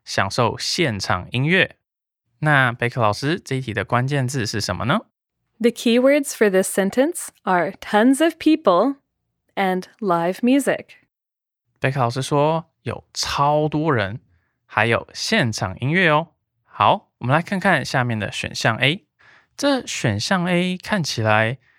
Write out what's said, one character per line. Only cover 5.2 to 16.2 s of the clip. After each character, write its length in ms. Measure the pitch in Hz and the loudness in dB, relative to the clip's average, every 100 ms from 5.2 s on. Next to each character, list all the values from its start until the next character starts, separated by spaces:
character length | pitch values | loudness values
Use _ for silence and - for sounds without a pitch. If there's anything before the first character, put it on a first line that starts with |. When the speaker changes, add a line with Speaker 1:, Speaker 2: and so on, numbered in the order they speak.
| _ _ _ - | _ _ _ -2
Speaker 2:
The 120 | 233 | -2
keywords 600 | 233 240 240 262 294 285 | 0 0 4 4 2 0
for 180 | - 214 | 0 2
this 280 | 185 196 - | 2 0 0
sentence 500 | 190 240 294 - - - | 0 2 0 -2 -12 -8
are 280 | - 180 165 - | -2 0 0 -6
tons 420 | - 208 247 269 | -2 4 4 4
of 120 | 330 | 2
people 600 | 320 311 311 214 175 247 277 _ _ _ _ _ | 2 0 2 4 4 2 -2 _ _ _ _ _
and 300 | - 190 185 - - | -4 -2 -2 -6 -6
live 400 | 202 170 170 185 | -2 0 0 0
music. 460 | 240 277 240 - - - _ _ _ _ _ _ _ _ | 2 2 2 -4 -6 -20 _ _ _ _ _ _ _ _
Speaker 1:
贝 100 | 131 | -2
克 80 | 139 | 0
老 120 | 120 | 0
师 100 | 135 | -2
说 460 | 135 147 147 160 - _ | -2 0 2 0 -6 _
有 220 | - - - | -10 -10 -10
超 540 | - - - 143 151 151 | -8 -4 0 2 2 0
多 240 | 151 160 | 0 0
人， 280 | 123 98 110 _ _ _ _ _ | 0 -2 -6 _ _ _ _ _
还 200 | - 113 | 0 2
有 220 | 110 - | 0 -2
现 360 | - - 220 123 | -10 -2 0 0
场 280 | 107 98 92 | -2 -6 -4
音 100 | 127 | -2
乐 200 | 175 175 | 0 2
哦。 180 | 151 | 2